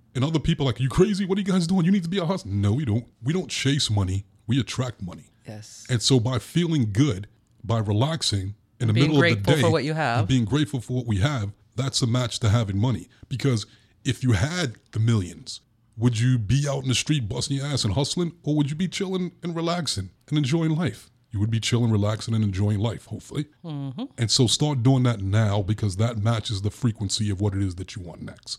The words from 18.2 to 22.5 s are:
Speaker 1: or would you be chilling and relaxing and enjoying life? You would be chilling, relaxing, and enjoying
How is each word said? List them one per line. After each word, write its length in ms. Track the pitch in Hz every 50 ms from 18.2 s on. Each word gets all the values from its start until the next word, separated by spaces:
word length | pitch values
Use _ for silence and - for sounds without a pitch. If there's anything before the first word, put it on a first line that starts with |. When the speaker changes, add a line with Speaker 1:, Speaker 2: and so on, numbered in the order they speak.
| 175 165 160 - _
Speaker 1:
or 140 | 147 147
would 120 | 151 147 135
you 60 | 156
be 120 | 156 185 175
chilling 440 | - - 196 185 190 185 180 170 - _ -
and 120 | 175 170
relaxing 540 | 165 165 170 170 175 147 123 - 98 92 90 - _ _ -
and 80 | 147
enjoying 380 | 151 151 120 147 165 165 160 160
life? 340 | 151 180 127 104 - - - _ _ _ _
You 100 | - 98
would 100 | 101 110
be 80 | 113 113
chilling, 300 | 107 - - 117 120 117
relaxing, 420 | 110 104 101 104 110 107 - - 113
and 100 | 110 110
enjoying 340 | 101